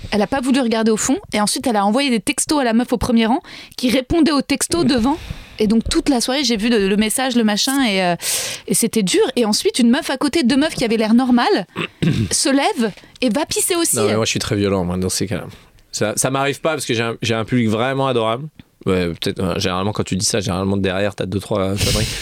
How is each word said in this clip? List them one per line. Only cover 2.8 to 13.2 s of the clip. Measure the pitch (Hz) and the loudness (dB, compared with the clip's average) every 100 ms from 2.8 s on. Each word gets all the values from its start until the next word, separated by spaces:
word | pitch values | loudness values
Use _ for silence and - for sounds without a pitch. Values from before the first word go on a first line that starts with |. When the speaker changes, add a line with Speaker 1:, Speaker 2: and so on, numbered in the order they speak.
| 240 | 0
Speaker 1:
au | 240 | -2
premier | - 233 226 | 2 2 2
rang | 285 - - - - | 0 -4 -16 -18 -4
qui | 247 | 0
répondait | 254 247 339 320 | 0 2 2 4
aux | 285 | 2
textos | - 277 - 339 262 | 0 -2 0 0 2
devant. | 254 233 320 - - - - | 2 2 -2 -6 -12 -10 -2
Et | 208 | 2
donc, | 226 - | 2 2
toute | 330 - | 0 2
la | 247 | 2
soirée, | 240 269 | 0 0
j'ai | 254 233 | 0 0
vu | 233 | 2
le, | 233 190 | 2 2
le | 202 | 2
message, | 214 233 262 247 | 0 0 0 2
le | |
machin, | 214 208 - 269 247 | 2 0 0 0 2
et, | 190 | 2
euh, | 180 170 - - - - - | 0 0 -2 -4 -6 -8 -4
et | |
c'était | 196 233 226 | -2 0 0
dur. | 185 339 392 247 | 2 2 2 2
Et | 247 | 0
ensuite, | 226 381 - | 0 0 2
une | 233 | 4
meuf | 269 - | 2 0
à | 349 | -2
côté, | 294 339 | 0 2
deux | 240 269 | 2 2
meufs | 320 - | 0 0
qui | |
avaient | 240 226 | 0 0
l'air | 220 | 4
normales, | 240 254 240 302 320 170 - - - | 4 4 4 4 0 -2 -8 -10 -2
<clears throat> | 147 - 104 | 0 0 0
se | - 214 | 0 2
lèvent | 269 320 359 220 - - - | 2 2 0 -2 -4 -18 -4